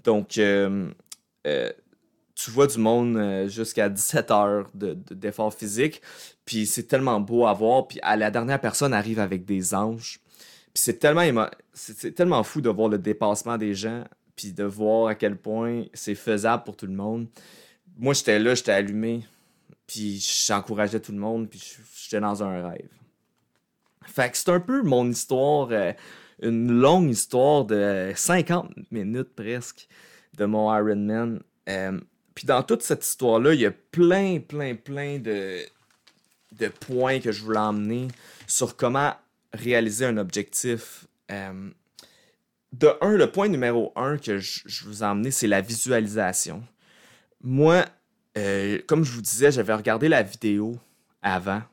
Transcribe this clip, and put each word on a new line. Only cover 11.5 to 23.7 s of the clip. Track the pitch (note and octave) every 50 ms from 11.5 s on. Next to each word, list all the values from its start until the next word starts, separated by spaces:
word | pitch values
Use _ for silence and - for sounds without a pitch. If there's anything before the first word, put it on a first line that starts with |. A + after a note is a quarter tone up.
| - - _ _ _
c'est, | - - - A2
c'est | - C3+ -
tellement | - - F3 F3+ D3+ A#2 -
fou | - - D3+
de | B2 A2+
voir | F#2+ G#2+ A2 G#2+
le | G#2
dépassement | G2 F2 G#2+ G#2 - A2+ G#2 G#2 - - A#2 A#2
des | A2 G#2+ G#2 G2
gens. | F#2+ G#2+ A2 A#2 A#2+ - - _ _ _ _ _
Puis | - G#2 G2+ F2
de | G2+ G2+
voir | G2+ G2 G#2+ G#2+ G#2+ A2 A2+ A2+ A2
à | G#2
quel | - - G#2 G2+
point | - - G#2+ G#2+ A2+ A#2 A#2 A#2+ A#2+ - - -
c'est | - - G#2+ G2+
faisable | - - A2 G#2+ G2+ G#2+ A2 A#2+ B2+ -
pour | G#2+ G2
tout | - G#2+
le | F#2+ F#2+
monde. | G2 G2+ G#2+ A2+ A#2 A#2 A#2 - - - - - - - _ _ _ _ - -
Moi, | A2 A#2+ C#3 C#3
j'étais | - - A#2 G#2+ G#2+
là, | A2 B2 B2+
j'étais | B2 - A2
allumé. | G2 G2+ G2+ G2+ G#2 G#2+ A2 A#2 A#2+ A#2 A2 - _ _ _ _ _ _ _ _ - _ _
Puis | - - A2 G#2+ G#2 G2 G2 - - - - -
j'encourageais | - G#2 G2+ F#2+ A2+ G#2 G#2 G#2 F#2+ A2 G#2
tout | - -
le | G2+ G2+
monde. | G2+ A2 A2+ A2+ A2
Puis | G#2 - F#2+
j-, | - - - - A2 - - - -
j'étais | - A2 G#2
dans | G#2+ G#2 G2+ G2
un | G#2 F#2+ F#2 F2+ F2 F2
rêve. | E2+ - - - _ _ _ _ _ _ _ _ _ _ _ _ _ _ _ _